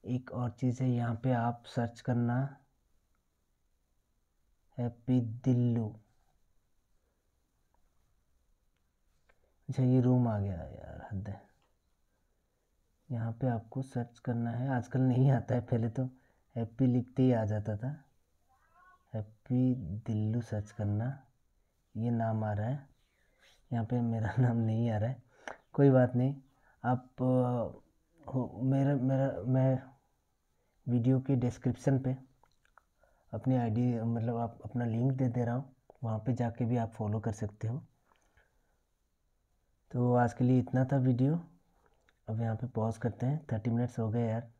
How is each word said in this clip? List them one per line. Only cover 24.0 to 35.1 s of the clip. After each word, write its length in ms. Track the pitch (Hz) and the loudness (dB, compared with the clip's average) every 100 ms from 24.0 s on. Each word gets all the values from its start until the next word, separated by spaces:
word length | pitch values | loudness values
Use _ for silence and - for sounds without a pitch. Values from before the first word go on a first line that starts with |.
मेरा 340 | 117 113 110 | 0 0 0
<laughs> 40 | - | 2
नाम 180 | 123 117 | 2 4
नहीं 340 | 110 113 117 | 2 2 0
आ 80 | 107 | 0
रहा 120 | 110 | -2
है, 120 | 131 - _ - - _ | -4 -12 _ -16 -16 _
कोई 180 | - 143 | 4 6
बात 260 | 131 123 123 | 8 6 4
नहीं। 180 | 127 143 - _ _ _ | 0 -2 -12 _ _ _
आप, 240 | 120 127 - - | -2 -2 -4 -4
अ, 1080 | 127 127 123 123 104 - _ _ _ _ - | 2 2 2 0 -4 -8 _ _ _ _ -6
हो, 300 | 135 120 98 | -4 -4 -2
मेरा, 340 | 131 135 135 143 | 0 2 2 2
मेरा, 460 | 131 135 135 - | 2 2 0 -2
मैं 400 | 123 131 131 131 - - _ _ _ _ _ _ _ _ - | 0 4 4 2 -4 -20 _ _ _ _ _ _ _ _ -2
वीडियो 320 | 120 120 131 | 0 2 2
के 160 | 131 131 | 2 0
डिस्क्रिप्शन 640 | 120 - 127 120 - 135 | 0 -2 -4 -2 0 2
पे 180 | 131 127 - _ _ _ _ _ _ _ _ _ _ | 0 -4 -8 _ _ _ _ _ _ _ _ _ _
अपनी 240 | 110 131 131 | -6 0 2
आईडी, 440 | 117 110 123 117 | 2 2 0 0
मतलब 360 | 117 117 113 117 | -2 -2 -2 -2
आप 220 | 117 - | -4 -6
अपना 200 | - 123 | -8 -4
लिंक 280 | 117 113 131 | -2 0 0